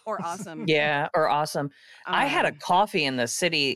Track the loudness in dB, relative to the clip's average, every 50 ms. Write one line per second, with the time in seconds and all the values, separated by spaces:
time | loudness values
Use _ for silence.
0 | _ -8 -8 -6 -6 -8 -8 -8 -10 -12 -10 -6 0 2 2 2 2 2 0 0
1 | -2 0 0 0 2 2 2 0 0 -2 -2 -4 -4 -6 -8 _ -20 -20 -20 -16
2 | -8 -2 0 0 0 2 0 0 0 0 -2 -4 0 2 4 4 4 4 2 0
3 | 0 0 0 0 -2 -2 0 0 0 0 2 2 0 0 0